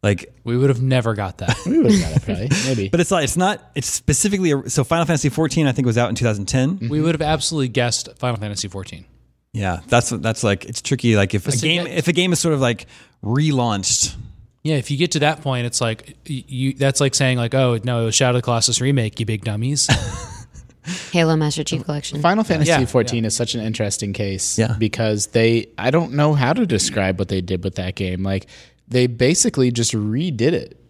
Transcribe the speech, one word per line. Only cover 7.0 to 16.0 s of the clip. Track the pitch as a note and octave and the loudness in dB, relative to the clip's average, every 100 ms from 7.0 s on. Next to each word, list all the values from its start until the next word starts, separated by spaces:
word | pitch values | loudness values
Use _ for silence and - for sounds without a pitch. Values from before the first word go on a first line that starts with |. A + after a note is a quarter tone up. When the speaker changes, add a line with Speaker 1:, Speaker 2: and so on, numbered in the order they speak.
| D#3 D#3 | 0 0
Speaker 2:
have | |
absolutely | D3+ D#3 - D#3+ C3 | 0 0 -2 -2 -2
guessed | A2+ A#2+ - - - | 0 0 -2 -8 -6
Final | B2 A2+ | -4 -4
Fantasy | G#2 G2 G2+ | -6 -8 -8
fourteen. | G2 F#2+ D#2+ - _ _ _ _ A2 | -10 -12 -16 -20 _ _ _ _ -4
Speaker 1:
Yeah, | G2 F2 - | -2 -2 2
that's | A#2+ B2 | 2 2
what, | A2+ | -2
that's | A2+ A2 | -2 0
like, | A2 G2 - | 0 0 -2
it's | A2+ | -4
tricky. | - C3+ A#2+ G#2+ | -4 0 2 4
Like, | G2 G#2 | 4 0
if | - | 0
a | |
Speaker 2:
It's | A#2+ | 0
a | C3 | 2
Speaker 1:
game, | F3 F3 | 0 -2
Speaker 2:
ge- | |
Speaker 1:
if | F3 E3 | -2 0
a | |
game | E3+ F3+ | 2 2
is | E3+ | 2
sort | E3+ D3 | 0 2
of, | |
like, | C3 A2+ - - - _ | 0 -2 -8 -20 -20 _
relaunched. | G2+ B2+ D#3 C3+ A#2+ G2+ - - - - - - - _ | -2 0 2 2 0 0 -2 0 -2 -4 -16 -20 -20 _
Speaker 2:
Yeah, | D3+ D3+ | -2 -2
if | - | -2
you | C#3 | -2
get | E3+ | 0
to | D#3+ | 2
that | D3 D#3 | 0 0
point, | C#3+ B2+ A#2+ | -4 -2 -2
it's | - | -2
like, | A#2 A2 | -2 -4